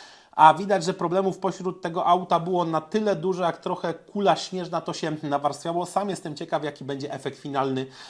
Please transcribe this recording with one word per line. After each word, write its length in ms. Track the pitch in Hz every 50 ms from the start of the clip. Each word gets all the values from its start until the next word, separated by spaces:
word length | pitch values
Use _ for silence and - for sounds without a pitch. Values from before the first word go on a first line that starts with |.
| - - - - - _
A 220 | - - 151 160 156
widać, 300 | 156 202 190 202 185 160
że 100 | 180 185
problemów 440 | - 175 170 175 190 196 190 180 -
pośród 440 | - 190 180 - 180 185 175 -
tego 240 | - 175 165 175 -
auta 340 | 170 180 185 185 - 185 170
było 240 | 165 175 185 175 175
na 160 | 165 160 160
tyle 360 | 160 - - 214 214 208 190
dużo, 260 | 160 156 190 185 175 180
jak 140 | 165 160 -
trochę 360 | - 180 180 180 - 170 165
kula 420 | 165 - - - 202 202 190 180
śnieżna 440 | - - - 185 185 175 160 170 165
to 120 | 160 -
się 240 | 160 - - 160 151 151
nawarstwiało. 640 | - 147 143 143 143 143 139 - - 170 170 175 180
Sam 240 | 175 - 190 202 202
jestem 260 | 180 - - 165 147
ciekaw, 280 | - 170 160 - 156 147
jaki 200 | 147 147 - 139
będzie 280 | 131 139 139 135 143
efekt 260 | 143 147 - 143 131 -
finalny, 480 | - 147 139 139 139 135 131 131 135 131 - - -